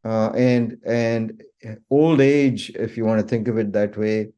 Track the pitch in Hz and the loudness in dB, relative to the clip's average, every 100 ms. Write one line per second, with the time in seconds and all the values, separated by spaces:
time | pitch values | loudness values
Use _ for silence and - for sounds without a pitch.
0 | 113 110 110 - 127 123 117 - - 117 | -2 -2 0 2 2 2 -2 -6 -4 -2
1 | 117 113 110 - - _ 113 110 _ 139 | 0 -2 -4 -10 -20 _ -18 -18 _ 2
2 | 160 147 135 143 139 107 - - 110 117 | 4 4 4 4 2 0 -8 -8 -8 -2
3 | 110 110 104 117 107 110 107 104 104 104 | 0 0 0 -2 -2 -2 -2 -2 -2 -2
4 | 107 107 104 | -2 -2 -4